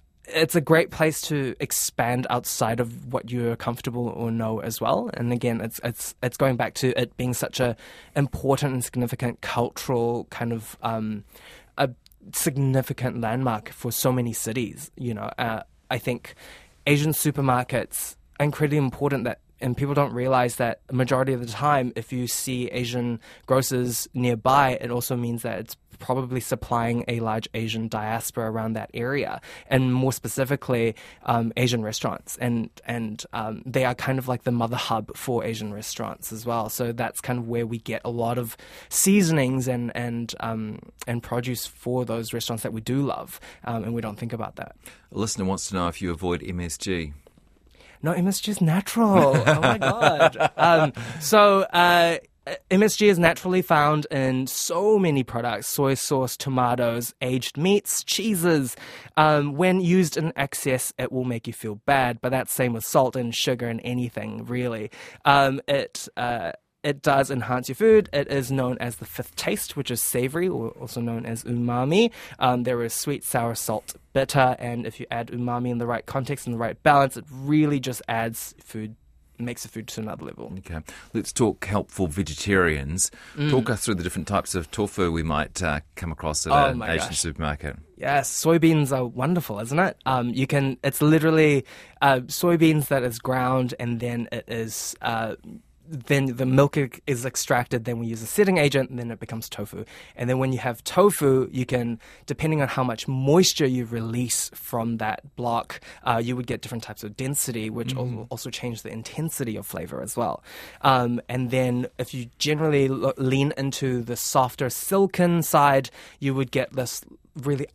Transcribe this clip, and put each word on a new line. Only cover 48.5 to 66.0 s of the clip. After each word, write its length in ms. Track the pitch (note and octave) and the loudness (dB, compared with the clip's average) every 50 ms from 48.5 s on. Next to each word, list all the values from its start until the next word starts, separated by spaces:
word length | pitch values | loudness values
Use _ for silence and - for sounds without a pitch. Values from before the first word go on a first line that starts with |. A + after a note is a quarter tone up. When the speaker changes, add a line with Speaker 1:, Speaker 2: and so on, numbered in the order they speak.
Speaker 1:
is 80 | G#3 - | 0 2
natural. 800 | F#3 D#3+ D#3 F#3 G3+ - - A#3 A#3 G#3+ G3 F#3 D#3 C#3 C3+ D3+ | 2 4 4 2 0 0 0 2 4 6 8 8 8 8 6 6
Oh 240 | A2 - D#3 D3 | 6 6 4 6
my 160 | - C3 A#2 A2+ | 6 4 4 4
God. 760 | - C3+ A#2+ - D#3 D3 D#3 D3 D#3 - - - D#3 - - | 2 0 2 4 4 4 6 6 6 4 6 4 0 0 2
Speaker 2:
<laughs> 40 | - | 4
Speaker 1:
Um, 340 | D3+ E3+ E3+ D#3+ D#3 D3 - - - - - - | 6 6 8 8 6 4 0 -4 -10 -10 -10 -8
so, 400 | D#3 - G#3+ G#3+ G#3 G#3 G3 G3 F#3+ - | 0 4 6 8 8 8 8 6 4 4
uh, 460 | - F3 F3 F3 F3 F3 E3+ E3+ E3+ - - _ _ _ _ - E3 - - _ | 4 6 6 8 8 8 6 6 4 0 -4 _ _ _ _ -12 -12 -12 -2 _
M 140 | F#3+ F#3+ G#3 | 4 6 6
S 140 | G#3+ - - | 6 6 6
G 100 | G#3 G#3 | 6 6
is 100 | G3 E3+ | 6 8
naturally 440 | F3 E3 - - - F#3 F#3 F#3 | 6 4 4 2 0 0 0 0
found 440 | F3+ - E3+ D3+ D3 D3 D3+ D3+ D3 - | 2 4 4 4 6 4 4 2 0 -2
in 360 | - C#3 C3 C3 C3 C3 C3 C3+ | -2 0 0 2 2 0 -2 -2
so 520 | - - - - E3+ E3+ F#3+ G#3+ A3 G#3 | -4 -6 -4 -2 -2 0 4 4 4 6
many 240 | F#3+ E3+ D3 C#3 B2+ | 6 4 4 2 2
products, 440 | - - A#2+ A#2+ B2 A2+ G#2 A2+ - | 0 -2 -4 -2 -2 -4 -4 -4 -4
soy 260 | - - C#3+ C3+ C3+ | -2 0 2 2 2
sauce, 420 | B2+ - - D3+ C3+ C3 A#2+ - | 0 0 0 0 0 0 -2 -4
tomatoes, 800 | - - C#3+ C3+ B2+ B2+ A#2+ A#2+ A#2+ B2 A#2 A#2 A#2+ A#2+ - - _ | -6 -4 -2 2 2 2 2 2 2 2 0 0 0 -4 -6 -6 _
aged 360 | - B2+ B2+ C3 B2+ - - C#3+ | -4 -2 -2 -2 -2 -4 -4 0
meats, 460 | D3+ F#3+ G3+ G#3 G3 - - - - | 2 4 4 2 2 0 -4 -4 -2
cheeses. 720 | - - - G3 A3+ G#3+ F3 E3 F3 E3 D3+ C3+ B2 - - - - - - - - - | -2 -2 -2 0 0 0 2 4 4 4 4 2 0 -4 -10 -14 -18 -18 -18 -20 -4 2
Um, 380 | - D#3 D#3 D3+ D3 C#3+ D3 C#3 | 4 6 6 6 4 4 2 0
when 260 | C#3 F3+ F#3 F#3 F#3+ | 2 4 4 4 4
used 380 | F#3 E3+ F3 F#3 F#3 D#3 - - | 4 6 6 6 6 4 2 0
in 160 | D#3 D#3+ - | -2 -2 -2
excess, 560 | - C#3 C#3 - - - D3 B2+ B2+ - - - - | -2 -4 -4 -4 -4 0 0 0 0 0 -4 -4 -4
it 160 | B2+ B2+ - | -6 -2 -2
will 100 | B2+ B2+ | -2 -2
make 240 | B2+ A#2+ A2+ - - | -2 -4 -4 -6 -8
you 60 | A2 | -10
feel 220 | - - A2 G#2 | -8 -8 -8 -8
bad, 440 | G2+ - - C#3+ C3+ C3 B2 B2 A#2+ | -4 0 2 4 4 4 2 0 -2
but 100 | - B2+ | -2 -2
that's 200 | B2 C3 A#2+ - | 0 0 -2 -2
same 220 | - - C3+ B2 A#2 | -2 0 0 0 0
with 100 | A2+ G#2+ | -2 -4
salt 320 | - - D3+ C3+ B2+ - | 2 4 4 4 4 2
and 180 | C3+ A#2+ A#2+ A2+ | -2 -4 -4 -2
sugar 360 | - - - C3 A#2 A#2+ A#2 | -2 0 0 0 0 -2 -4
and 100 | A#2 A2+ - | -4 -6 -6
anything, 580 | A2 B2 B2 B2 A#2 - - G#2 G#2+ G#2 A2 A2+ | -4 -4 -2 -4 -4 -6 -8 -8 -8 -10 -10 -8
really. 480 | A#2 A#2+ B2 B2 A#2+ A#2 A2 G#2+ G#2+ - - - - - - _ | -6 -4 -4 -2 -4 -4 -6 -8 -10 -12 -14 -18 -20 -20 -2 _
Um, 380 | C#3+ C#3+ C#3+ C#3 C3+ C3+ C#3 - - | 4 6 6 6 4 2 0 -2 0
it, 400 | C#3+ C#3 A#2 - - - | 0 0 0 -4 -8 -12